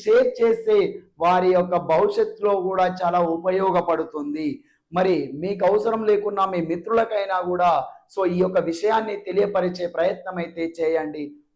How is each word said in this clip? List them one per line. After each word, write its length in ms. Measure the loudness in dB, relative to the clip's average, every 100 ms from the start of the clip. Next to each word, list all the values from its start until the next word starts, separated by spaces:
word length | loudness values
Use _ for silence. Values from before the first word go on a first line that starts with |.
షేర్ 260 | 2 4 4 2
చేస్తే 360 | 2 2 2 2 2 -4 -16 -2
వారి 260 | 2 4 4 4
యొక్క 180 | 2 -2 2
భవిష్యత్తులో 600 | 2 2 2 -2 -2 0 0 0
కూడా 180 | 0 0 0
చాలా 220 | 0 0 0 0
ఉపయోగపడుతుంది. 1120 | -2 0 2 0 0 -2 -4 -6 -8 -4 -4 -6 _ _ _ 0
మరి 180 | 2 2 -2 -6
మీకు 200 | -6 0 2
అవసరం 340 | 2 2 0 2
లేకున్నా 340 | 2 0 -2 -2
మీ 80 | -2 -2
మిత్రులకైనా 680 | -4 0 0 0 -2 -2 -2 -2
కూడా 220 | 0 2 2 -2 -10 _
so 60 | -2 0 2
ఈ 20 |
యొక్క 140 | 0 0 -2
విషయాన్ని 480 | -2 0 0 -2 -6 -4
తెలియపరిచే 580 | -2 0 0 -2 -4 -6 -2
ప్రయత్నం 380 | -2 -2 -8 -8
అయితే 200 | -8 -6 -8 -4
చేయండి. 460 | -2 0 -2 -8 -12 -14 _